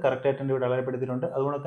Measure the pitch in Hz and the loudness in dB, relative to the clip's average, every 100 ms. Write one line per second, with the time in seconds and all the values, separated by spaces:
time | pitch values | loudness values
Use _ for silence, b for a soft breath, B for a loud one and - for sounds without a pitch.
0 | 147 127 139 135 139 135 123 127 127 127 | 2 2 0 0 0 0 2 0 0 -2
1 | 127 127 - 139 139 143 | -2 -2 -2 0 0 -2